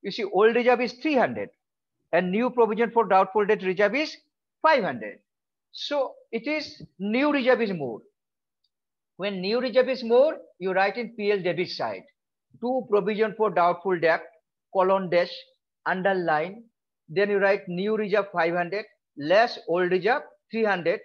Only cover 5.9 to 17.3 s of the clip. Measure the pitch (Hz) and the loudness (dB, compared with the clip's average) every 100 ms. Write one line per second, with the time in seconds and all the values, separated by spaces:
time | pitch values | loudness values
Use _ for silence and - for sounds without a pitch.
5.9 | 285 254 - _ 226 226 302 294 - - | -4 -4 -8 _ -8 -4 -6 -6 -16 -20
6.9 | _ 202 226 294 285 247 247 226 180 135 | _ -4 0 0 0 2 0 0 -4 -6
7.9 | 107 _ _ _ _ _ _ _ _ _ | -10 _ _ _ _ _ _ _ _ _
8.9 | _ _ _ 196 196 185 233 247 226 254 | _ _ _ -8 -6 -2 -2 0 2 2
9.9 | 254 226 240 294 349 - _ 185 185 196 | -2 2 4 4 0 -14 _ -2 0 0
10.9 | 214 226 - 202 202 180 165 170 - 123 | -2 -10 -6 -2 0 0 -2 -6 -6 -8
11.9 | 95 - _ _ _ _ - 233 262 254 | -8 -14 _ _ _ _ -10 -4 -4 0
12.9 | 208 190 208 220 214 214 175 175 175 190 | 0 0 -2 -2 0 -2 2 2 0 -2
13.9 | 180 160 160 - _ _ _ _ 190 185 | 0 2 0 -4 _ _ _ _ 0 2
14.9 | 196 190 170 180 - - _ _ _ 156 | 2 2 0 0 -6 -20 _ _ _ -4
15.9 | 185 185 190 170 151 170 208 233 _ _ | -2 0 0 0 0 -2 -8 -20 _ _
16.9 | _ _ 160 202 | _ _ -2 0